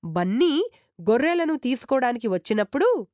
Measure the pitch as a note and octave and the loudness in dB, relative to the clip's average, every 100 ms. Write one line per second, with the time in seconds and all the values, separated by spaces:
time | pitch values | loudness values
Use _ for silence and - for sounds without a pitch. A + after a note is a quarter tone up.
0 | E3 E3 F3+ A3 F4 D4 A4 _ _ - | -4 -2 -2 2 2 2 -2 _ _ -6
1 | E3+ A#3 D4+ F4 D#4+ D#4 B3 B3+ - C4+ | 0 2 2 0 0 -2 -2 -4 0 0
2 | B3 A#3+ A3+ F#3 - G#3+ G3+ C#4+ A4+ G#4+ | 0 -2 -2 -4 -2 -2 -2 0 2 0
3 | G3 | -4